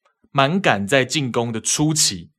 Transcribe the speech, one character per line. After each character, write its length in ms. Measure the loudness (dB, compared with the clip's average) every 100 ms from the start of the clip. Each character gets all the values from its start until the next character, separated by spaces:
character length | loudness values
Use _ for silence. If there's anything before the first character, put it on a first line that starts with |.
| _ _ _
蛮 280 | 0 2 2
敢 280 | 2 0 2
在 180 | 0
进 260 | 2 -2 -2
攻 220 | -2 -2
的 80 | -4
初 320 | -4 0 0
期 380 | 2 0 -2 -12